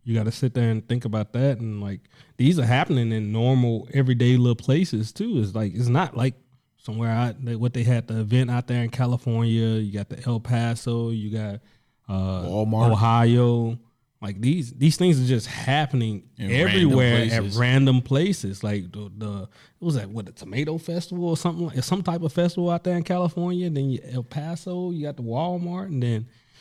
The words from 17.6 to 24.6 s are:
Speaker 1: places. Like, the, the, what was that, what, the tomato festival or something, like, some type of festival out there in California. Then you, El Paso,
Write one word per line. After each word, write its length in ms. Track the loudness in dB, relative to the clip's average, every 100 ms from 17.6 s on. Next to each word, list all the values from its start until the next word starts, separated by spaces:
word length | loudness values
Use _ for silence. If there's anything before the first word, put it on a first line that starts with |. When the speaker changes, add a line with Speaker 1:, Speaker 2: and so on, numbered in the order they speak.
| 4 6 6 4
Speaker 1:
places. 640 | 2 2 2 0 -4 -6
Like, 260 | -4 -4 -6
the, 220 | -12 -14
the, 160 | -10 -8 -8 -10 _ -20 -8
what 80 | -4
was 100 | -2
that, 120 | -4
what, 160 | -8
the 80 | -10
tomato 460 | -14 -10 -6 -4 -4
festival 480 | -6 -6 -6 -4 -2
or 100 | -2
something, 300 | -2 -2 -4
like, 180 | -4
some 180 | -2 -2
type 200 | -2 -2
of 100 | -2
festival 380 | 0 0 0 -2
out 140 | 0
there 120 | -2 -2
in 60 |
California. 680 | -2 -2 -2 -2 -4 -2 -2
Then 220 | -2 -2
you, 100 | -2
El 200 | -4 -8
Paso, 680 | -6 -8 -8 -8